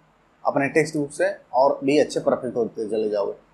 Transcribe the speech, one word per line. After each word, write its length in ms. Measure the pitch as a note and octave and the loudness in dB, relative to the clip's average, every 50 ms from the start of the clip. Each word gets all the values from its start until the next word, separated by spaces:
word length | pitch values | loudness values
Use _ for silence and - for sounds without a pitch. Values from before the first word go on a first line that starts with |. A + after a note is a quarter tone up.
| _ _ _ _ _ _ _ _ - | _ _ _ _ _ _ _ _ -4
अपने 240 | - A#2+ D3 C#3 C#3 | -2 0 0 -2 2
text 280 | D3 D#3+ D3+ D#3 - | 2 2 2 2 0
book 140 | D#3 C#3+ C#3 | -4 -4 -4
से 220 | - - E3+ F#3+ G3+ - - _ - | -2 -2 -2 -2 -2 -6 -12 _ 0
और 240 | B2+ C3+ C#3 - - C3+ | 2 4 4 2 2 0
भी 140 | C3+ C#3+ D3+ | 2 4 4
अच्छे 220 | B2+ - - E3 | 2 2 0 -2
परफेक्ट 360 | - C#3 B2 - - B2 G#2+ | 0 0 -2 0 -2 -6 -2
होते 320 | B2 A2+ G2+ - A#2 A2+ G2+ | -2 -4 -4 -4 -8 -6 -4
चले 180 | G#2+ A2 G#2+ G#2+ | -2 -2 -2 -2
जाओगे। 240 | G#2 G#2 G2+ G#2 G#2 - _ _ | -2 -2 -2 -4 -6 -10 _ _